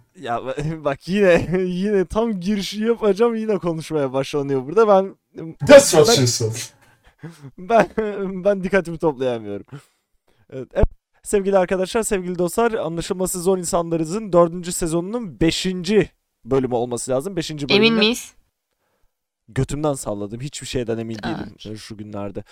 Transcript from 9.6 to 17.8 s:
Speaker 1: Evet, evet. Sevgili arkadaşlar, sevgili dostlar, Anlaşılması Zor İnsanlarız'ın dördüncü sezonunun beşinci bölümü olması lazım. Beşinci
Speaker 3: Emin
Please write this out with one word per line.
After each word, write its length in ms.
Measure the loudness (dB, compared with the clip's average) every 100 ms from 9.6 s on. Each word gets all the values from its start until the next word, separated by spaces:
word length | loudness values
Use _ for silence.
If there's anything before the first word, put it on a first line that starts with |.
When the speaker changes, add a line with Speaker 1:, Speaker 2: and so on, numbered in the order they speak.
| -12 -20 _ _ _ _ _ _ _
Speaker 1:
Evet, 180 | -14 -6
evet. 120 | 2 2 2 _ _
Sevgili 360 | -2 -2 2 2
arkadaşlar, 440 | 2 0 -2 -2
sevgili 360 | -2 -2 -4 -2
dostlar, 340 | -2 0 0
Anlaşılması 680 | 0 -4 -6 -6 -4 -4 -2
Zor 160 | 0 0
İnsanlarız'ın 760 | 0 -2 -2 -2 -2 -6 0
dördüncü 400 | 4 4 0 -8
sezonunun 680 | -4 -2 -2 -4 -6 -8 -2
beşinci 720 | 0 0 -4 -4 0 2 2 _ _ _
bölümü 300 | -2 0 2
olması 360 | 0 -2 -6 -4
lazım. 260 | -4 -4 -6
Beşinci 300 | -6 -6 0
Speaker 3:
Emin 140 | 4